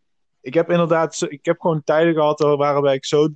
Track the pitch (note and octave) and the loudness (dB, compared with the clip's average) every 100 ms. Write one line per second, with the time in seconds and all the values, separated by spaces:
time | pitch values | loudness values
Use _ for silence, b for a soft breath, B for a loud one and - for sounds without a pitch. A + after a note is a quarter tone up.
0 | _ _ _ _ C3 D3+ E3 F3 E3 E3 | _ _ _ _ -4 -2 0 0 2 0
1 | E3 - F3 C#3+ - E3+ F#3 D#3 - D#3 | -2 -4 -8 -6 -4 -2 -2 -2 0 2
2 | E3+ D#3 D3+ D3+ D3 C#3+ C#3+ C#3+ C#3 C3+ | 2 2 0 0 0 0 0 0 0 -2
3 | - D3+ D#3 | 0 0 0